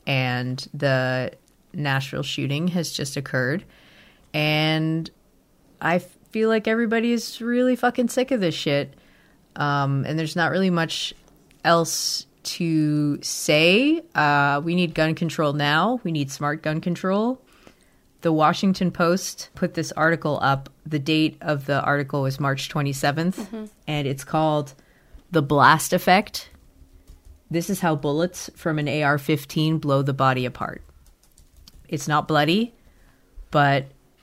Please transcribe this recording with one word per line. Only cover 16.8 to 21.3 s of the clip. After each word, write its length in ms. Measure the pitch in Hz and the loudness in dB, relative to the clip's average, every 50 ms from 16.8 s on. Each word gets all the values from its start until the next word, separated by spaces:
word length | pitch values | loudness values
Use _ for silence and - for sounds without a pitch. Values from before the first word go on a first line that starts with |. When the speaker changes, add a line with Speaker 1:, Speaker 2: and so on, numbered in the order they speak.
| - 180 170 - - 185 190 208 220 240 262 262 _ _ _ _ _ - - _ _ _ _ _ _ _ _ _ | -2 -2 -2 -2 -2 0 0 0 0 0 -2 -4 _ _ _ _ _ -20 -20 _ _ _ _ _ _ _ _ _
Speaker 1:
The 100 | - 170 | -2 0
Washington 600 | 160 156 151 151 180 - - 196 185 - 185 175 | 2 4 4 4 2 2 2 0 2 2 0 -2
Post 580 | - - 175 165 180 190 - - - - - - - | 0 0 2 2 2 0 -2 -6 -10 -12 -16 -18 -6
put 180 | - 185 170 - | -4 -4 -4 -2
this 180 | 165 151 - - | -4 -6 -6 -2
article 460 | - 156 160 165 156 - 156 143 - | 0 2 2 2 0 0 -2 -2 0
up. 280 | - 135 139 135 139 - - _ - | 2 2 2 0 -2 -8 -18 _ -8
The 140 | 156 156 147 | -6 -4 -4
date 360 | 139 160 156 156 156 156 | 0 0 2 2 2 0